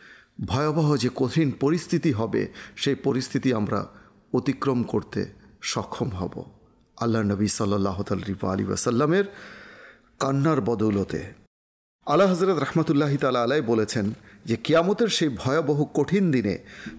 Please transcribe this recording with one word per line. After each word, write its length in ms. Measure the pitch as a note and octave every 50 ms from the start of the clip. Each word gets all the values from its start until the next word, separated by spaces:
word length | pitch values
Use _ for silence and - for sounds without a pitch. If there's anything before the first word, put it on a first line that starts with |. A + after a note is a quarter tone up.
| - - - - - _ _ - -
ভয়াবহ 500 | - G2 C3 D3+ D#3 D3 E3+ D#3 D3 D3
যে 140 | B2+ A2+ B2 -
কঠিন 380 | - C3 A#2+ - D#3 D#3+ C3+ G#2+ -
পরিস্থিতি 520 | C3 C#3+ E3 E3+ - - F3 D#3 - E3
হবে, 400 | A#2+ G#2 A2+ G#2 F#2+ G#2+ G2+ - - - - - -
সেই 180 | - - C#3 C3+
পরিস্থিতি 600 | C3+ - C#3+ A#2+ C3 B2+ - - C3 A#2+ C3 A#2+
আমরা 320 | G#2+ G#2 F#2+ - G2+ G2+ - - - - - _ _ _ _
অতিক্রম 500 | - B2+ A#2+ C#3 C3 - - C#3 C3 B2
করতে 440 | A2 - - G#2+ - - - G2+ F#2+ - - - - - - -
সক্ষম 460 | - - - A#2 G2 - - - A#2 -
হব। 420 | F#2+ F#2 F#2 - - F2 F2+ - - - _ _ _ _ _ _ _ -
আল্লাহ 220 | A2+ A#2 A2+ A2+
নবী 260 | G#2+ G2+ G2+ F#2+ G#2+ G2+
সাল্লাল্লাহু 560 | - - A2 G2 G2+ G#2 G2 G2 F#2+ F#2+ G2 -
আলাইহি 560 | G#2 F#2 F#2 G2+ G2 - - G2 F#2+ G2+ G#2
ওয়াসাল্লামের 580 | G2 G2 G2 - B2 A#2 A#2+ D3+ D3+ E3+ G3 G3 G3 - - - - - - - - - - - - - _ _ _ _ -
কান্নার 420 | - C3+ C3+ C#3 C#3 E3 D#3 C3+
বদৌলতে। 720 | G2+ A2+ A#2 G2 G#2+ A2 G#2 G2+ F#2 - - - - G2 - - _ _ _ _ _ _ _ _ _ _ _ _ -
আলা 200 | - D3 E3 G3+
হযরত 320 | F#3+ F#3 D#3+ F#3+ F#3+ F#3 D3
রাহমাতুল্লাহি 580 | C3+ - - E3 D#3 - D3+ C#3+ D3+ C#3+ C#3+
তাআলা 260 | C3+ D3 C3 B2+ B2
আলাইহি 240 | A#2 A#2 C#3 D#3 B2+
বলেছেন, 460 | A2 A#2 A2 G#2+ G#2 - A#2 G2 G#2 A2+ - - - - - -
যে 120 | - A#2
কিয়ামতের 520 | A2+ - - D3+ E3 E3+ F#3+ G#3 - A#3 G3+
সেই 200 | - - E3+ D3+
ভয়াবহ 560 | A#2+ F#2 - C3 C#3 D#3+ D#3+ C3+ D3+ C#3+ D3+ - -
কঠিন 360 | D#3 C#3 - F3 G#3 G3 E3+
দিনে 280 | C3+ B2 G2 G2+ F2 - - - - - - - -